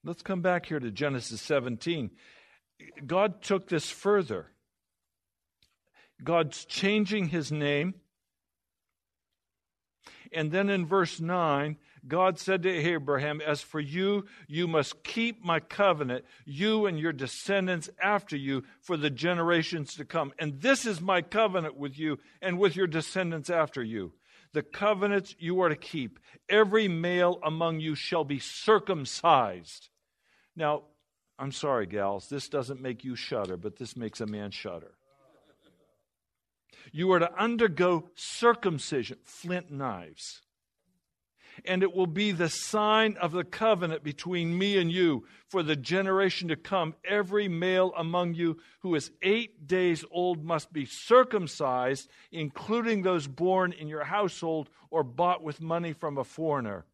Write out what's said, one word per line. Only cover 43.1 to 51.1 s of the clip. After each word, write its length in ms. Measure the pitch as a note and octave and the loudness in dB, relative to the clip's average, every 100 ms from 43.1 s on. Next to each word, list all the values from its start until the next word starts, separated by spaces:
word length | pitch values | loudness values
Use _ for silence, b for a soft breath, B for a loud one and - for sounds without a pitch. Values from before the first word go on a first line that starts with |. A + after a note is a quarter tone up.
| G#3 | 2
of 160 | F3 | -2
the 100 | F3 | -2
covenant 600 | F3 - A3 G3+ F3 D#3+ | -4 0 4 4 2 -4
between 540 | D3 C#3+ E3+ F3+ E3+ E3+ | -6 -8 -4 -2 0 0
me 200 | G3 G3 | 2 2
and 140 | E3+ | 2
you. 360 | F3+ E3+ C3 B B B | 4 2 2 B B B
For 160 | F#3+ | -2
the 120 | D#3 D3+ | 0 -2
generation 720 | A#2 F3+ F#3+ F#3+ G3 - F3 | 0 0 2 4 2 0 -4
to 80 | D#3 | -6
come, 400 | - G3 D#3+ - | -2 0 -2 -4
every 440 | F3+ G#3 F#3 G#3 G#3 | -2 0 2 0 0
male 460 | E3 F3+ F#3 F#3 F3 | 0 2 4 2 2
among 400 | E3 F3 F3 E3 | -2 0 0 0
you 260 | E3+ D#3+ B B | 0 -2 B B
who 160 | F#3 D#3+ | -2 -2
is 160 | - _ | -2 _
eight 460 | F#3 A3 A3+ _ C#3+ | 0 2 0 _ -2
days 380 | F#3 F3+ D#3+ D#3 | 2 2 2 -2
old 340 | E3+ F3+ E3+ D#3 | -2 0 -2 -2
must 260 | E3 - | -4 -2
be 140 | D#3 C3 | -8 -8
circumcised, 1200 | - - | -10 6